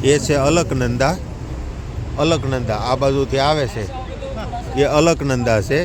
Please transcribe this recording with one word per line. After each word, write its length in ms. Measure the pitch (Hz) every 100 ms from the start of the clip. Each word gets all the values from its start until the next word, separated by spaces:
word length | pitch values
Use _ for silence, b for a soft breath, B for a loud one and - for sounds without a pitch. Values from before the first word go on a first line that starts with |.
| 131
એ 20 | 143
છે 160 | 135
અલકનંદા. 800 | 143 139 170 165 135 123 120 135 185 - - - - - - - - - -
અલકનંદા 580 | 156 160 135 131 113 107 117
આ 60 |
બાજુથી 440 | 127 139 139 135 135
આવે 260 | 139 156 123
છે, 160 | 117 98 - - - - - - - - 131
એ 20 | 139 147
અલકનંદા 640 | 170 165 139 127 120 110
છે. 180 | 95 139